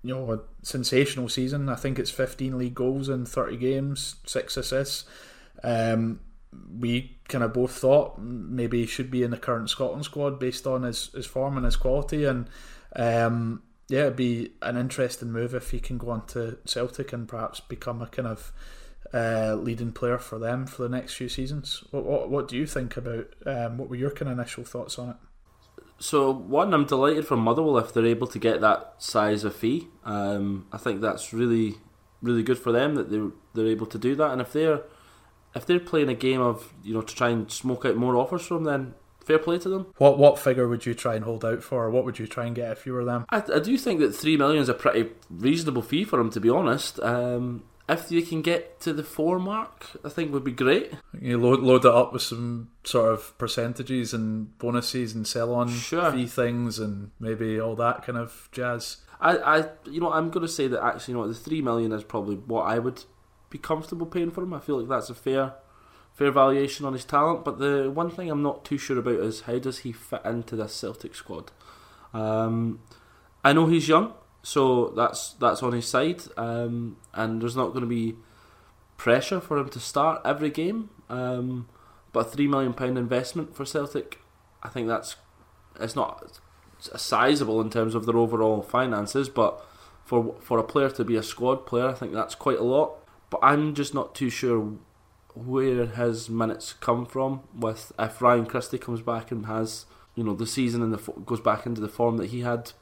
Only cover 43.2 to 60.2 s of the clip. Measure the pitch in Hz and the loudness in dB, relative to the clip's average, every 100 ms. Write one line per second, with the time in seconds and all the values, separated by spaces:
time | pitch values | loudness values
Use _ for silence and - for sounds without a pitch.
43.2 | 117 220 - 151 190 262 247 175 131 - | 0 -2 2 0 2 0 2 4 2 2
44.2 | 156 156 139 156 127 120 - 113 113 - | 2 4 6 4 2 2 2 2 0 -6
45.2 | - 87 120 165 160 127 113 151 208 139 | -16 0 2 2 2 -2 0 -2 2 2
46.2 | 113 110 113 143 160 139 - - 113 123 | 2 4 4 4 2 0 -2 -4 -2 0
47.2 | 123 123 123 120 - _ - 165 - 170 | 0 -2 -4 -6 -12 _ -4 -4 2 0
48.2 | 170 160 160 170 - - 170 151 151 - | 0 -2 0 0 -2 -6 -4 -4 -4 0
49.2 | 156 180 185 214 226 - - - 147 170 | 2 2 -2 -4 -6 -14 -20 -14 -8 -4
50.2 | 156 139 131 120 131 180 - - - - | -2 -2 -2 2 4 4 2 -12 -16 -8
51.2 | 127 120 120 131 131 127 127 117 120 123 | -2 4 6 6 8 10 10 8 6 0
52.2 | - 117 120 117 117 _ - 123 113 107 | -6 -4 -6 -6 -10 _ 0 4 4 2
53.2 | - _ 117 - 117 120 123 127 113 117 | -4 _ -4 -2 -4 -6 -4 -2 -2 -4
54.2 | 110 110 107 - 120 120 120 127 117 113 | -2 -4 -6 -6 -2 0 -2 -4 -4 -6
55.2 | 107 123 117 120 120 120 - 165 170 131 | -6 -2 0 0 0 -2 -2 0 2 0
56.2 | 120 - 120 120 120 110 107 101 101 - | -2 0 0 0 -2 -4 -4 -6 -10 -10
57.2 | 113 110 110 110 113 110 117 123 - 120 | -6 -4 -2 -2 -2 0 0 0 -6 -6
58.2 | 117 - - - 123 120 - - - - | -8 -12 -16 -6 -4 -4 -8 -14 -20 2
59.2 | 160 160 - 156 160 - - 151 170 160 | 4 4 4 4 2 -8 -10 -4 0 0